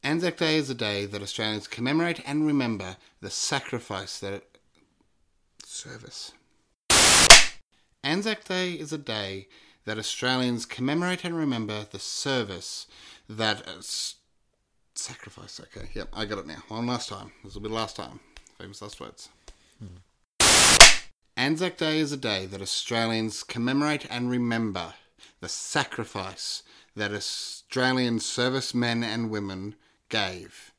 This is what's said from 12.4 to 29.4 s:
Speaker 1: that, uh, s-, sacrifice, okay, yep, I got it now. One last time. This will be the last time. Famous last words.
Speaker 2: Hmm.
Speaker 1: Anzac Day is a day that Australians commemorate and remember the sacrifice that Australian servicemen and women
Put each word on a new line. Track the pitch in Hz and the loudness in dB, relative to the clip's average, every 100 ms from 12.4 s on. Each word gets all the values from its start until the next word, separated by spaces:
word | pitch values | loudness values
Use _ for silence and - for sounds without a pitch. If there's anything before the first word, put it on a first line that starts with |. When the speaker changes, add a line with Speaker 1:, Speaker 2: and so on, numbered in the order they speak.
| 107 90 - - - - - - _ | -2 -8 -10 -12 -14 -20 -20 -20 _
Speaker 1:
that, | 107 110 107 - | -2 0 0 -6
uh, | 92 | -14
s-, | - - - - _ _ _ _ _ _ _ | -10 -6 -6 -10 _ _ _ _ _ _ _
sacrifice, | - - 123 - - 101 - | -12 -12 -12 -18 -18 -18 -18
okay, | - 104 98 | -18 -14 -10
yep, | - - | -10 -10
I | - 107 | -8 -6
got | 104 | -6
it | 78 | -8
now. | 78 - | -14 -12
One | 110 120 | -6 -4
last | 123 - | -4 -6
time. | 101 101 - | -12 -14 -18
This | 98 101 | -18 -12
will | |
be | 104 | -6
the | 113 | -4
last | 110 - | -4 -8
time. | 78 - _ - - _ | -12 -14 _ -20 -20 _
Famous | 92 101 | -18 -16
last | 104 - | -16 -14
words. | - - - _ - - _ _ | -16 -16 -20 _ -20 -20 _ _
Speaker 2:
Hmm. | 104 90 _ _ _ _ - - - - - - - - _ - | -18 -18 _ _ _ _ 6 8 8 12 12 12 0 -20 _ -2
Speaker 1:
Anzac | 135 156 180 175 | 0 0 -2 -2
Day | 160 156 | 0 2
is | 147 | 0
a | 139 | -2
day | 127 98 95 | -2 -2 -4
that | 98 | -8
Australians | 98 - - 117 113 113 110 104 | -4 -4 -2 0 2 0 -2 -6
commemorate | - 120 120 135 147 151 - | -8 -4 0 2 0 -2 -6
and | 120 123 | -6 -2
remember | 123 120 113 113 95 82 - _ _ - _ | -2 0 0 -2 -4 -8 -12 _ _ -20 _
the | 87 | -10
sacrifice | - - 156 135 - 113 104 95 90 - - - - - - | -8 -2 -2 -2 -4 -8 -8 -8 -10 -10 -10 -12 -20 -20 -6
that | 104 | -4
Australian | 101 - - - - - 131 127 127 123 117 | -4 -6 -8 -10 -14 -8 0 0 2 0 -2
servicemen | - - 123 131 123 120 120 117 | -4 -2 0 0 -2 -2 0 0
and | 117 113 113 | -2 -4 -4
women | 107 | -4